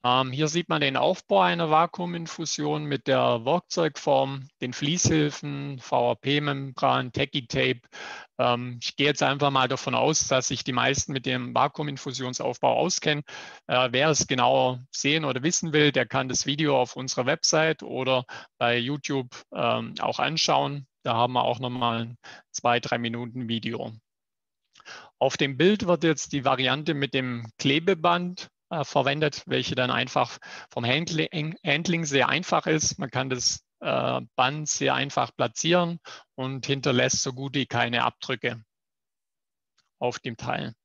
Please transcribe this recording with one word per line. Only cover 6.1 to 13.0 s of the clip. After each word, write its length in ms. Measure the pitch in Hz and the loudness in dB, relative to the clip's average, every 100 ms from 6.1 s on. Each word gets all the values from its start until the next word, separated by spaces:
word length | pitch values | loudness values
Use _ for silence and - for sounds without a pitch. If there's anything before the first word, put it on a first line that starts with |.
| 120 135 143 147 139 135 127 135 127 127 | 0 0 0 0 -4 -6 0 2 2 0
Tacky-Tape. 720 | - 139 143 117 135 127 127 _ - - - - - | -2 -2 -4 -4 0 0 0 _ -16 -14 -14 -16 0
Ähm, 420 | 123 120 123 123 | 2 2 -4 -8
ich 140 | - - | -8 0
gehe 120 | 143 | 2
jetzt 140 | 147 | 4
einfach 300 | 143 139 143 | 2 2 2
mal 160 | 135 127 | 2 2
davon 280 | 131 - 123 | 0 0 2
aus, 300 | 127 156 - | 2 2 2
dass 180 | 131 - | 2 0
sich 160 | 131 | -4
die 80 | - | -2
meisten 400 | 123 123 135 - | 0 2 0 -2
mit 140 | 135 127 | -4 -2
dem 280 | 127 123 | -4 -2
Vakuuminfusionsaufbau 1200 | 120 139 - 147 135 143 127 127 127 135 123 135 120 | 0 0 0 -6 -6 -8 -6 -6 -4 -4 2 2 4
auskennen. 480 | 160 - | 2 0